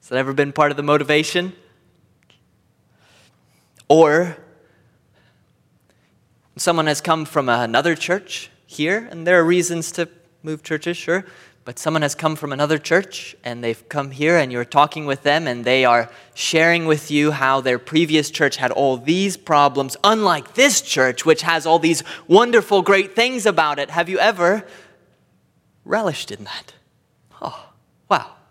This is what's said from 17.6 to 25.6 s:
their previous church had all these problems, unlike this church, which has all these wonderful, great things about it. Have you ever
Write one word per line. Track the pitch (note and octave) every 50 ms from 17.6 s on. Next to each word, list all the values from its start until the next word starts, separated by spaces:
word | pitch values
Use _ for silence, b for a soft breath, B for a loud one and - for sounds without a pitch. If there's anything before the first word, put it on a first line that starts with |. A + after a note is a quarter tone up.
their | B2+ C3 B2+ A#2+
previous | - - D#3 D#3+ E3+ D3+ D3+ D#3 D3 -
church | - - D#3+ C#3 -
had | - C3+ B2
all | B2+ - C#3 C#3 C3 B2
these | A#2+ C3+ E3 F#3 G3 G3 F#3 -
problems, | _ - D#3+ D3 C#3+ C#3+ B2+ C#3 C#3 C3+ - - -
unlike | G3+ A3 A3 G#3+ F#3+ E3+ D3+ B2+ - -
this | - B3+ C#4+ G#3+ -
church, | - - - D#3 C3 B2+ B2 - - D#3+
which | D#3+ D#3 -
has | E3 E3 D#3+ D3+ E3
all | D#3+ E3
these | D#3 E3 E3 D3 - B B B B B
wonderful, | E3 G3+ A#3+ A#3+ A#3+ A#3 - - G#3 G3
great | F3 F3 G3+ F#3+ G3 G3 -
things | A3+ A#3 B3+ C4 B3 F#3+
about | A3 F#3+ E3 D#3+ D3+ D3 C#3+
it. | C#3 C3
Have | D#3 E3+ F3 E3
you | F#3+ -
ever | - G#3+ A3+ F3+ F3 E3+ G3 G#3+ G3+ B B B B B B B _ _ _ _ _ _ _ _ _ _ _ _